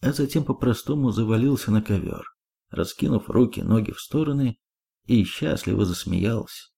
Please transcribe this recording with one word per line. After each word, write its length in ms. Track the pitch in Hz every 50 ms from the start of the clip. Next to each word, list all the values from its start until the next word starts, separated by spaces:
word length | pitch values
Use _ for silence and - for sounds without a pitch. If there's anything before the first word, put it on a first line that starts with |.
а 120 | - 127 143
затем 320 | - 147 135 - 165 147
по-простому 680 | - 135 - - 127 117 - - - 143 151 139 127 104
завалился 580 | 101 117 107 110 113 120 139 143 131 - -
на 120 | 104 107 107
ковер, 420 | - 104 95 87 - - - - - _ _ _ _ _ _ _ _
раскинув 600 | - - 87 - - - - - - 107 - -
руки, 300 | - - 123 - - -
ноги 320 | - - 107 113 107 - -
в 80 | -
стороны, 580 | - - - 147 156 151 143 139 139 123 110 _ _ _ _ _ _ _ _ _ _
и 200 | - 120 117 98
счастливо 600 | 90 - - - - - - - - - - 104
засмеялся. 840 | 90 87 - - 95 92 90 90 104 117 113 - - - - - _ _